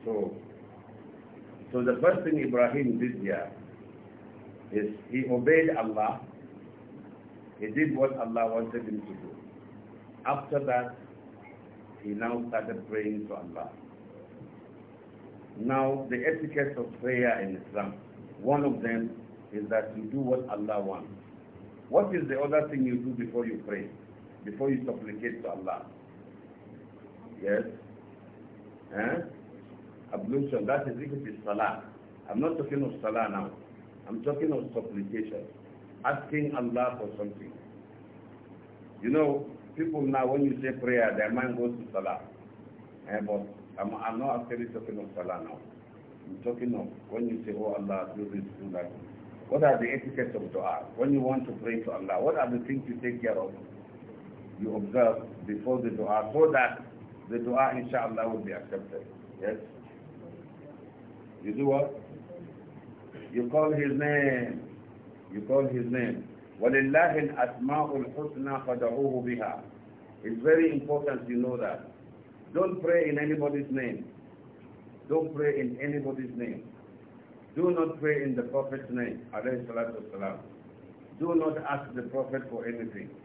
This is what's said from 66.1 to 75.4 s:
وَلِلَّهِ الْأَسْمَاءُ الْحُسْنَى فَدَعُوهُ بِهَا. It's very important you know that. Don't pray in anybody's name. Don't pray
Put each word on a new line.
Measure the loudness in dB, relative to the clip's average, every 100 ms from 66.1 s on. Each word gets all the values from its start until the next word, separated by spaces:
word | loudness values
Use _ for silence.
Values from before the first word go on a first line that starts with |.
| 0 -6 -14 -18 2
وَلِلَّهِ | 6 8 8 8 8 6 2
الْأَسْمَاءُ | 2 0 2 0 2 2 0 -2
الْحُسْنَى | -4 -6 -4 -2 -2 0
فَدَعُوهُ | 2 2 4 2 2 0
بِهَا. | 0 -2 -4 -10 -16 -18 -20 -20 -10 -4
It's | 2
very | 8 8 8
important | 4 2 2 2 -2 -2
you | 0
know | 2 0
that. | -2 -4 -8 -18 -20 -20 -20 -20 -4
Don't | 2 2 2
pray | 6 6 6
in | 4
anybody's | 2 4 2 2 0
name. | 0 0 -4 -8 -14 -20 -20 -20 -20 -20 -18 -18 -18 2
Don't | 2 4
pray | 2